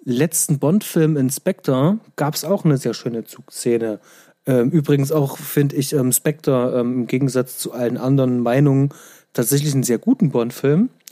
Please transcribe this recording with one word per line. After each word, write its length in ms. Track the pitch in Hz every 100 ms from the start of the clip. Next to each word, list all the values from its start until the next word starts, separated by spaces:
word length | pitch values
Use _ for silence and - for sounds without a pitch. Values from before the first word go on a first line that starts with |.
letzten 560 | - 120 165 - - 143
Bond-Film 560 | 143 208 - 175 156 151
Inspector 800 | 131 - 185 190 - 131 156 220 - -
gab's 280 | 156 -
auch 220 | 160 196 160
eine 120 | 131
sehr 160 | 120
schöne 300 | 107 123 113
Zugszene. 760 | - - - - 123 117 113 104 _ - _ _ -
Ähm, 260 | 127 123
übrigens 400 | 160 143 143 139
auch, 260 | 156 139 -
finde 400 | - 147 143 147
ich, 160 | 139
ähm, 180 | 147 127
Spectre, 680 | 120 156 151 147 127 123 123
ähm, 140 | 120 127
im 60 | 117
Gegensatz 500 | 131 139 127 131 -
zu 140 | -
allen 260 | 127 120 120
anderen 440 | 131 139 127 123
Meinungen 480 | 117 131 147 135 139 - - - _
tatsächlich 400 | - 120 139 147
einen 100 | 135
sehr 160 | 123 113
guten 320 | 214 269 151
Bond-Film, 580 | 123 117 - 139 156 254 _ -